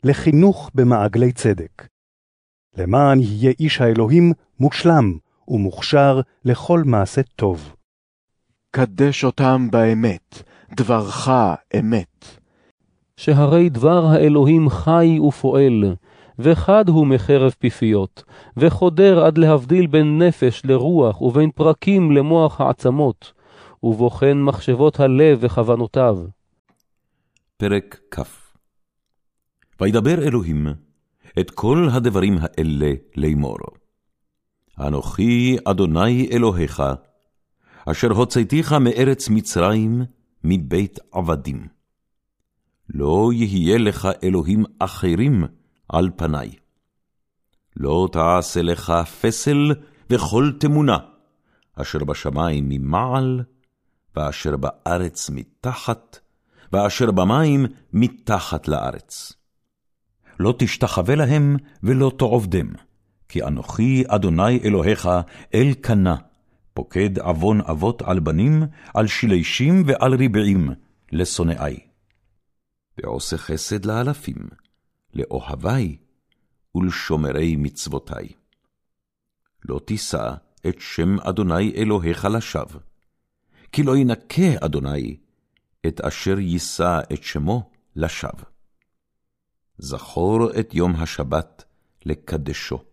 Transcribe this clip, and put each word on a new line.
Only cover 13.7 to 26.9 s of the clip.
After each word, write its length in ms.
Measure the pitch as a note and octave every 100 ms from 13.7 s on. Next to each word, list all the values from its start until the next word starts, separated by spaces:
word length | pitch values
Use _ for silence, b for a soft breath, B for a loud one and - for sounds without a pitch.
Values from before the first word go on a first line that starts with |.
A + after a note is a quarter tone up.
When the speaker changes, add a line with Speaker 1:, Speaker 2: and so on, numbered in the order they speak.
| B2 C#3 F3 E3
Speaker 3:
האלוהים 640 | D#3 D3+ D3 C#3 D#3+ D3+
חי 500 | - - E3 E3+ D#3+
ופועל, 760 | D3 - C3+ C3+ C#3 A2+ G2+ F2+ b b b -
וחד 500 | B2+ E3 - G#3 G3
הוא 180 | D#3+ D3
מחרב 440 | C3 A#2 C#3 C3 -
פיפיות, 640 | B2 - A2 G#2 F#2+ - - b b -
וחודר 680 | D#3+ - F3+ D#3+ G3 F3 D#3+
עד 120 | D#3
להבדיל 500 | D#3+ D3+ B2+ F3+ F3
בין 340 | D3+ D3+ D3+
נפש 400 | F3 - B2+ A2+ C3
לרוח, 560 | C3 C3+ F3 A#2+ F#2
ובין 300 | B2+ B2+ D#3
פרקים 600 | - D#3+ D#3 - G3 E3
למוח 500 | C#3+ D3 E3 D#3 -
העצמות, 720 | C3+ B2+ C3 C3+ C#3+ G#2+ - _ b b b b
ובוחן 580 | A#2 G#2+ A#2+ - C#3 C#3+
מחשבות 580 | C#3 C3+ - A#2+ D3+ -
הלב 400 | C3+ C3 D#3 C3+
וכוונותיו. 760 | A#2+ - A2+ A#2+ A2+ C3+ B2 G2 E2+ - _ _ _ _ _